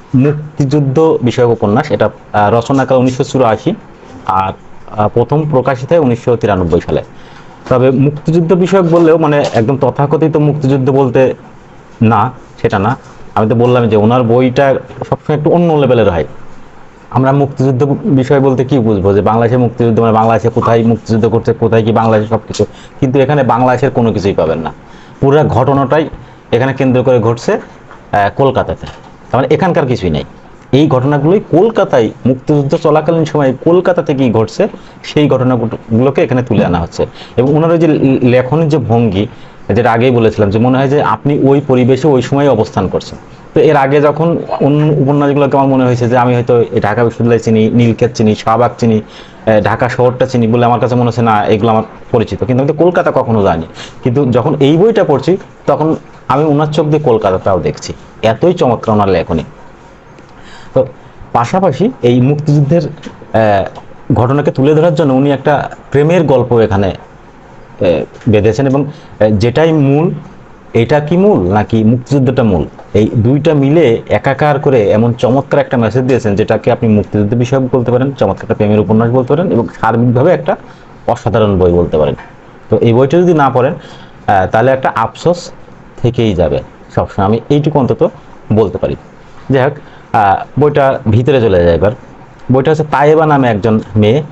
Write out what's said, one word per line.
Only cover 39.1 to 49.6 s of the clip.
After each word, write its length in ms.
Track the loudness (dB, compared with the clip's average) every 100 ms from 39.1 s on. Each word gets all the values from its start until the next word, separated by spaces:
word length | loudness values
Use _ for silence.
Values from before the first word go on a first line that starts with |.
| 0 -4 -8 -20 -12 -4
যেটা 240 | 0 2
আগেই 180 | 2 2
বলেছিলাম, 400 | 2 2 2 0
যে 80 | 2
মনে 200 | 2 2
হয় 100 | 0
যে 140 | 0
আপনি 360 | 0 -2 -2 0 2
ওই 120 | 2 2
পরিবেশে 420 | 2 2 2 2
ওই 140 | 0
সময়ে 260 | 0 0 2
অবস্থান 400 | 0 0 -2 -4
করছেন। 300 | -4 -8 -14 -20 -20 -6
তো 60 | 0
এর 160 | 2 2
আগে 240 | 2 2
যখন 380 | 2 0 -2 -2 -4 -2
অন্য 320 | 0 2 2
উপন্যাসগুলোকে 640 | 0 0 0 0 2 2 2
আমার 120 | 2
মনে 160 | 2
হয়েছে 240 | 2 0 0
যে 100 | 2
আমি 160 | 2
হয়তো 260 | 0 2 2
এই 200 | 2 0
ঢাকা 240 | -2 0
বিশ্ববিদ্যালয় 340 | -2 0 0 0
চিনি, 320 | 2 2 2
নীলক্ষেত 440 | 2 0 0 -2
চিনি, 200 | 0 0
শাহবাগ 360 | 0 -2 0 0 0
চিনি, 220 | 0 0
আহ, 600 | -4 -14 -20 -8 0 0